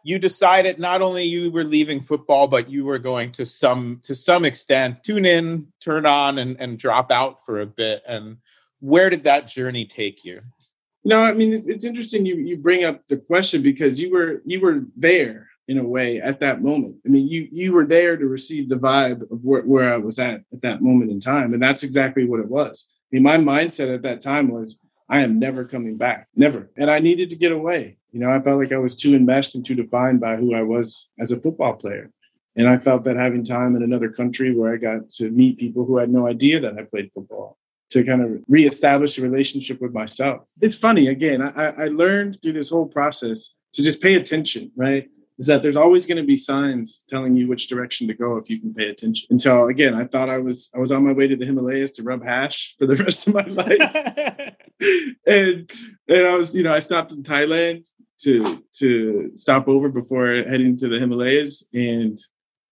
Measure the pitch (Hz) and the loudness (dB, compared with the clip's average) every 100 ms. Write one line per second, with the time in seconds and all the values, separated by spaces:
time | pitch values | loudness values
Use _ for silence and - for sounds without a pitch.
0 | 147 190 185 - 185 190 185 - 175 185 | -6 -2 -2 4 4 6 4 0 -2 0
1 | 190 180 170 175 170 165 156 151 151 139 | 0 -2 -4 -2 -4 -2 0 0 0 -4
2 | 131 147 147 139 135 131 123 139 139 131 | -4 -4 2 4 4 2 0 -6 -4 -4
3 | 127 123 120 123 123 - 135 127 120 120 | -4 -6 -6 -8 -10 0 0 0 -4 -10
4 | - 131 - 175 156 127 - 131 127 123 | -10 -4 2 2 2 -2 0 0 0 -4
5 | - 208 190 170 165 165 147 _ 165 156 | -6 0 4 4 2 -6 -10 _ -6 0
6 | 151 143 139 139 127 131 127 117 123 117 | 2 2 2 -2 -6 -8 -10 -6 0 0
7 | 127 123 131 - - 104 104 110 110 107 | 2 0 0 -6 -8 -8 -6 -6 -4 -4
8 | - 113 107 117 _ _ _ _ 139 170 | -8 -12 -12 -20 _ _ _ _ 2 4
9 | 190 170 143 143 120 131 127 123 107 - | 4 2 2 2 0 -8 -8 -6 -8 -8
10 | 101 - 90 90 120 _ _ _ _ _ | -8 -8 -18 -18 -20 _ _ _ _ _
11 | 202 220 226 214 220 220 - 196 240 240 | 2 4 4 2 2 0 -4 -8 -8 -10
12 | 226 214 190 170 170 170 160 180 170 147 | -6 -2 -2 -2 -6 -4 0 2 0 -4
13 | - 139 - 175 190 151 139 135 147 127 | -6 -6 -2 -2 0 0 0 2 0 0
14 | 180 180 165 143 151 185 185 147 131 123 | -2 0 -2 -4 -8 -2 0 0 -4 0
15 | 165 180 123 110 - _ - 135 120 127 | 4 4 2 -6 -20 _ -6 -4 -2 -2
16 | 120 120 123 139 139 123 135 147 110 - | -2 -2 -4 -2 -2 -2 -2 -2 -4 -4
17 | 127 139 139 165 151 165 185 175 147 165 | 2 2 2 -4 -8 -4 2 2 4 4
18 | 175 165 135 131 - 151 131 127 131 139 | 4 0 -2 -4 -8 -6 -4 -2 2 2
19 | 127 117 110 117 127 135 123 135 123 117 | 2 -2 -10 -6 0 0 4 2 2 0
20 | 107 113 123 107 - 127 123 98 127 127 | -4 -4 -4 -6 -14 -8 -6 0 2 4
21 | 110 101 120 143 120 120 131 139 139 135 | 2 -4 -2 -2 0 0 0 0 -2 -2
22 | 135 135 120 117 107 135 131 - - _ | 0 0 -2 -2 -4 -4 -4 -8 -20 _
23 | _ 131 143 165 147 147 170 156 131 127 | _ 2 4 4 4 2 -2 -4 -6 -4
24 | 127 123 139 143 131 117 110 - _ _ | -6 -8 -4 -2 0 -2 -8 -14 _ _
25 | - 139 123 110 131 131 123 131 113 110 | -2 0 2 0 -2 -4 -8 -8 -8 -4
26 | 123 107 - - 147 117 - - 147 151 | -4 -4 -4 2 2 2 -8 -4 0 2
27 | 170 180 175 165 170 160 165 170 104 - | 2 2 -2 -2 -2 0 -4 -4 -6 -16
28 | _ 120 123 135 139 139 131 135 127 - | _ -4 0 0 2 0 0 -2 -4 -2
29 | 147 135 123 135 135 127 123 123 113 123 | 4 6 6 4 0 -6 -6 -4 -2 -2
30 | 127 127 113 113 120 113 110 120 113 - | 2 0 0 -2 0 0 0 -2 -4 -8
31 | - - 127 123 160 160 131 - 101 104 | -14 -10 -6 -4 -4 -2 -4 -4 -8 -12
32 | - _ _ _ _ 117 123 127 135 127 | -14 _ _ _ _ 2 4 4 4 0
33 | 123 123 123 120 113 123 123 120 117 123 | 0 -2 -2 -2 -4 -2 0 0 0 -2
34 | 113 117 123 123 131 117 113 117 117 110 | -4 -4 -6 -2 -2 0 0 -2 -4 -6
35 | - - 113 120 127 - 120 123 123 123 | -8 -8 -2 4 4 2 -6 -4 -2 0
36 | 120 123 120 117 139 156 117 104 110 104 | 2 2 0 2 2 2 -2 -8 -10 -8
37 | 98 98 101 104 104 _ _ _ - 127 | -8 -12 -16 -16 -16 _ _ _ -2 0
38 | 123 127 120 104 - 151 143 - 147 139 | 2 2 0 -4 4 6 6 4 2 4
39 | 147 135 127 131 135 139 131 123 123 117 | 0 -2 -2 0 -2 -4 -8 -8 -8 -6
40 | 110 - 139 123 _ - 214 - 226 208 | -8 -4 -4 -4 _ -2 0 2 2 4
41 | 131 135 156 131 143 147 151 - 156 151 | 4 2 0 0 -2 -4 -4 -2 -4 2
42 | 180 202 202 196 160 156 139 165 147 147 | 2 2 -4 -6 -6 -6 -4 -2 -2 -2
43 | 143 - 117 110 - _ _ - 151 147 | -4 -4 -6 -8 -12 _ _ -2 0 2
44 | 190 185 - 160 147 113 - 127 131 139 | 4 4 2 -4 -4 -8 -10 -4 -2 -2
45 | 135 _ _ - 131 139 147 143 165 180 | -4 _ _ -4 2 2 4 4 6 6
46 | 175 165 143 135 - 139 139 123 113 - | 4 -2 2 2 0 -2 -2 -2 -6 -14
47 | - 135 131 127 123 120 - 123 120 - | -10 -4 2 2 2 -2 -4 -6 -6 -6
48 | 110 107 120 113 110 110 110 110 104 101 | -6 -4 -4 -4 -6 -8 -8 -6 -6 -6
49 | 113 110 - 127 135 123 120 131 139 113 | -6 -6 0 2 6 6 4 4 2 2
50 | 123 131 131 131 127 123 - 123 127 135 | -2 -2 -2 -2 -4 -6 -8 -4 -2 2
51 | 139 135 143 127 127 135 127 135 135 - | 2 4 2 2 -2 -2 -2 -2 -4 -6
52 | 117 127 123 123 143 - - - 135 139 | -8 -6 -4 -4 -4 -6 -10 -2 2 2
53 | 196 - 202 202 190 202 - 403 311 311 | 2 0 0 0 -2 -2 2 2 2 -2
54 | 269 - 285 - 262 - _ - 392 370 | -6 -6 -6 -8 -14 -18 _ -2 0 0
55 | 285 254 - 202 190 175 170 226 233 - | -2 -4 2 4 4 -2 -6 -20 -20 -10
56 | - 180 180 180 165 180 165 151 151 170 | 2 4 4 2 0 0 0 0 0 -4
57 | 160 147 139 147 151 165 170 170 _ _ | -4 -10 -4 -2 0 0 0 -4 _ _
58 | _ - 143 120 104 85 _ - 135 117 | _ -4 2 2 0 -6 _ -2 0 0
59 | 110 104 - - - 135 135 135 143 127 | 0 -4 -6 -6 0 0 2 2 0 -4
60 | 127 131 123 120 120 131 127 123 127 117 | -4 -2 0 0 -2 0 0 0 -2 -2
61 | 123 120 127 143 143 - - 123 120 117 | -2 -2 0 0 0 -8 -10 -4 -2 -2
62 | 110 107 - _ _ _ _ | -4 -6 -14 _ _ _ _